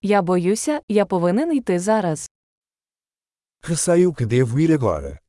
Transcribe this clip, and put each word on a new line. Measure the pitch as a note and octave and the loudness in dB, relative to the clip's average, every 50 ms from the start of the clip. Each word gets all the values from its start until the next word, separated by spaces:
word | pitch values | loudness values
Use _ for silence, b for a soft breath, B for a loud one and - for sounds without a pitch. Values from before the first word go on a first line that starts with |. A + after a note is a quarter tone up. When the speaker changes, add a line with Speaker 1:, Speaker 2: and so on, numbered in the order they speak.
| - | 0
Speaker 1:
Я | G3 G#3 G3+ F#3 | 2 0 0 2
боюся, | E3 F#3 F3+ E3+ F3 G3+ A3 - - D4+ D4+ - _ | 2 0 0 2 0 -2 -2 -2 -4 -4 -4 -4 _
я | G#3 G#3 G3+ | 0 0 0
повинен | F#3+ G3+ F3+ E3+ F3 F3 A3 D4+ E4+ D#4+ | 2 0 0 0 0 0 0 0 0 -2
йти | C#4 A#3+ - F#3 F3 | -2 -2 -2 -2 -2
зараз. | F3+ G3 A3 A3 F#3+ F3 D#3 D3 - - _ _ _ _ _ _ _ _ _ _ _ _ _ _ _ _ _ _ _ _ _ _ _ _ _ _ _ | 0 0 0 0 0 -2 -4 -4 -8 -14 _ _ _ _ _ _ _ _ _ _ _ _ _ _ _ _ _ _ _ _ _ _ _ _ _ _ _
Speaker 2:
Receio | - E3+ D#3 - - E3+ E3+ F3+ F3+ D#3 | -6 -4 -4 0 2 4 4 4 2 2
que | - B2 | -2 -4
devo | G#2+ A#2 A#2+ C3 A#2 A2+ C3+ | 0 2 2 2 2 2 0
ir | D#3+ D#3+ D#3+ D3+ | 2 2 2 2
agora. | B2+ G#2+ E2+ D2+ C#2 C#2 C2 - _ | 2 0 -2 -2 -6 -10 -12 -14 _